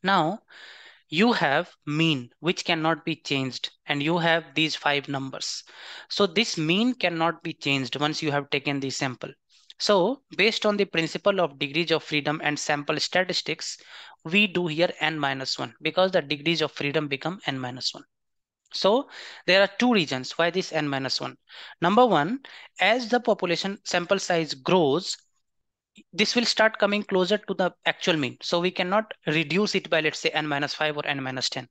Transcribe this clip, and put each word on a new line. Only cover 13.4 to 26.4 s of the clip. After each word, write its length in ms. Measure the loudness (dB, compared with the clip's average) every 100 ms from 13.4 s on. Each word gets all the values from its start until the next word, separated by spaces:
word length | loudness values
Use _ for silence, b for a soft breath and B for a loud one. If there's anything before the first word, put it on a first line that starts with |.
| -4 -8 -8 -12 B B B B
we 220 | 0 2 2
do 220 | 0 -2
here 240 | 0 0 0
n 180 | -4 -2
minus 400 | -2 -2 -6 -6
one 160 | -8 -6
because 300 | -4 2 2
the 100 | 2
degrees 400 | -2 -4 -2 0
of 100 | -2
freedom 360 | -2 -2 -2 -2
become 320 | -4 -6 -6 -6
n 100 | -6
minus 340 | -8 -6 -8
one. 120 | -8 -20 _ _ _ _ _ _
So 380 | 0 2 2 0 B B B 2
there 140 | 4
are 60 | 4 4
two 120 | 4
reasons 460 | 4 2 -2 -6 0
why 140 | 0
this 200 | 2 -2
n 160 | -2 -2
minus 320 | -2 -2 -4
one. 180 | -6 -12 _ B B B
Number 240 | 2 6 6
one, 360 | 6 2 -2 B B B 0
as 300 | 2 2 2
the 100 | 0
population 600 | 2 0 2 0 -2 -6
sample 360 | -2 -2 2 0
size 340 | 2 0 0
grows, 640 | -6 2 4 4 2 -2 -10 _ _ _ _ _ _ _ -20 -18
this 220 | -2 0
will 100 | 2